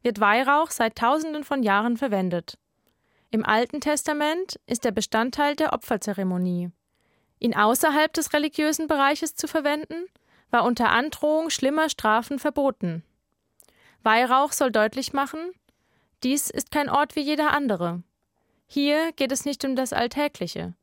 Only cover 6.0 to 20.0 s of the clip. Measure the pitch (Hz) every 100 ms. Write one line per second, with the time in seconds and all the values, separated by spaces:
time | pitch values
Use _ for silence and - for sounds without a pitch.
6 | - 196 190 180 180 175 180 _ _ _
7 | _ _ _ _ 233 - 208 254 320 294
8 | 311 - 302 302 294 - 302 311 320 302
9 | 277 302 320 - 320 320 285 302 311 330
10 | 370 _ _ _ _ 240 233 240 226 233
11 | 302 - 302 311 320 - 269 302 311 -
12 | 214 220 233 277 302 285 277 - 175 165
13 | - _ _ _ _ _ _ _ _ _
14 | 220 226 247 262 285 - 269 220 214 254
15 | - 277 277 311 349 - _ _ _ _
16 | _ _ 247 285 - - - 302 285 277
17 | 294 - 285 302 302 294 269 185 175 175
18 | - _ _ _ _ _ _ 285 285 302
19 | 330 - 269 269 285 285 269 262 254 -